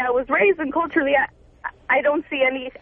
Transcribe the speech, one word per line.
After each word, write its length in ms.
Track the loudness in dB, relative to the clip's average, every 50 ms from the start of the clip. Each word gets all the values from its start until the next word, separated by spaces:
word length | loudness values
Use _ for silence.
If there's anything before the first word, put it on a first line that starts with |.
I 80 | 0 0
was 160 | 0 -2 0 0
raised 280 | 0 2 4 2 2 2
and 120 | -2 -4 -2
culturally, 380 | -2 -2 0 0 0 0 2 2
I, 520 | 0 0 -2 -8 _ -20 -20 _ _ -14 -14 -14 -12 _ 0 0 2
I 40 |
don't 240 | 2 2 0 0 -4 -6
see 120 | -2 0 0 0
any, 240 | 0 -4 -8 -12 -14 -6